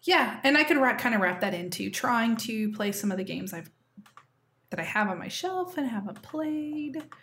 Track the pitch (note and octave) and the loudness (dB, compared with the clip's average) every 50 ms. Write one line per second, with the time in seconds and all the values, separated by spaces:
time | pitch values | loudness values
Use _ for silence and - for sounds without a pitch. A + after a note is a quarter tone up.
0 | _ - F#4 E4 C4 A3 - - - C4+ C#4+ D4 D#4 D4+ E4 C#4+ C4 B3 A3+ A#3 | _ 4 4 4 4 2 -2 2 4 4 6 6 6 6 6 6 6 4 4 2
1 | - B3+ A3+ G#3 F#3+ F3+ F#3 F3+ - G3 F#3+ E3+ F3 F3+ F3 - G3 G3 F#3+ - | 0 2 2 4 4 2 2 0 -2 -2 -2 -4 -4 -6 -6 -4 -4 -4 -4 -2
2 | - B3 A#3+ A#3 A3+ A#3 A3+ A3 - A3+ A3+ A3 G#3+ G#3+ G#3+ - G#3 G3+ G3+ G3+ | 0 2 2 4 4 4 2 0 0 -4 -2 -2 -2 -2 -2 -2 -2 -2 -2 -2
3 | - G3+ F#3+ F#3 F#3+ - E3 F3 F#3+ F#3+ F3+ E3 E3 - _ _ _ _ _ - | -2 -2 -2 -2 -4 -6 -6 -8 -8 -8 -10 -10 -12 -14 _ _ _ _ _ -20
4 | - - _ - _ _ _ _ _ _ _ _ _ _ - - E3 E3+ - G#3+ | -20 -20 _ -20 _ _ _ _ _ _ _ _ _ _ -6 -6 -4 0 2 2
5 | G#3+ G3+ F#3 F3 - - - - - F#4 F#4+ F#4 F4+ F4+ - D#4 C#4+ B3+ A#3 G#3 | 2 2 0 -4 -6 -8 -8 -4 -4 -2 -2 -2 -4 -4 -2 -4 -4 -2 -2 -4
6 | G3 G3+ - - - - - D#4 D#4 D#4 D4+ D4+ D4+ D4+ D4+ D4+ D4 D4 C4 D#4 | -6 -8 -10 -12 -16 -10 -6 -6 -4 -2 -4 -4 -4 -4 -6 -6 -6 -6 -8 -10
7 | D4+ - - - | -12 -12 -18 -20